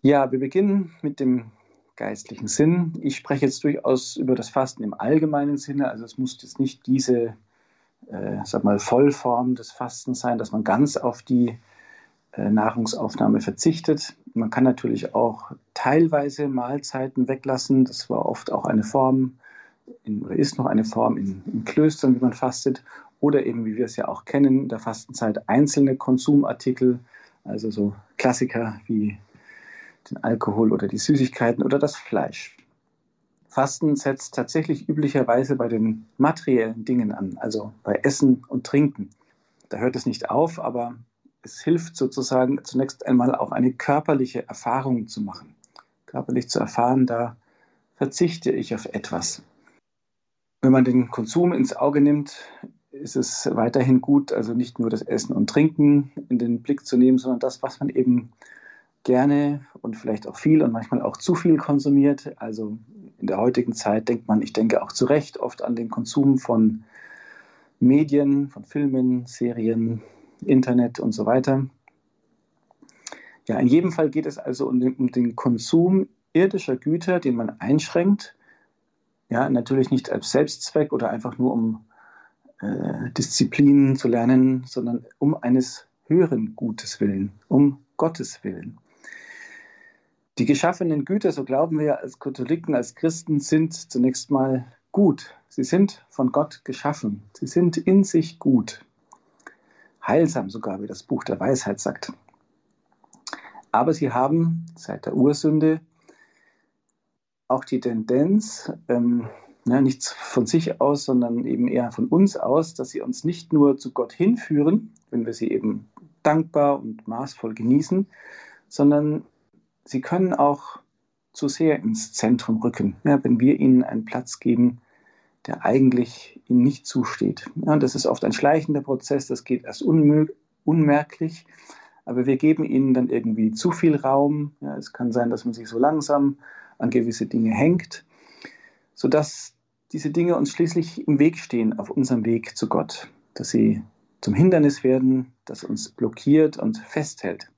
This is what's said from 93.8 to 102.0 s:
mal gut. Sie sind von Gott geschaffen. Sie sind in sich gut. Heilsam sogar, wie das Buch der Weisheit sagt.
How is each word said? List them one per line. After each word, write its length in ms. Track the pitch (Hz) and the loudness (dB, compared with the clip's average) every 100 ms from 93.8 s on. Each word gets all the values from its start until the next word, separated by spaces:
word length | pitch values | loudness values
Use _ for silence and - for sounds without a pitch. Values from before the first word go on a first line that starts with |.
| - 127 127 127 - | -8 0 0 0 -2
mal 340 | 139 135 131 123 _ _ | 0 0 -2 -4 _ _
gut. 440 | - 196 - - - _ | 2 4 2 -6 -20 _
Sie 160 | - | -8
sind 420 | 127 185 196 - _ | -2 2 2 0 _
von 220 | - 127 | -4 0
Gott 300 | 143 147 - | 0 -2 -6
geschaffen. 600 | - 131 143 151 110 101 - | -14 -6 -6 -4 -6 -6 -12
Sie 140 | - 131 | -10 -4
sind 300 | - 175 165 | 2 2 2
in 260 | - 196 | 4 4
sich 360 | 190 170 165 - | 4 0 0 -4
gut. 460 | - 127 - - _ _ _ - _ _ - _ _ _ _ _ - | 2 2 0 -12 _ _ _ -20 _ _ -20 _ _ _ _ _ 0
Heilsam 440 | 143 160 165 95 | 2 2 0 -6
sogar, 320 | 107 107 95 | -8 -8 -8
wie 60 | 104 | -10
das 160 | 104 | -14
Buch 200 | - 127 | -6 -6
der 160 | - 95 | -4 -4
Weisheit 400 | 98 139 - - | 0 -2 -2 -4
sagt. 320 | - - | -6 -8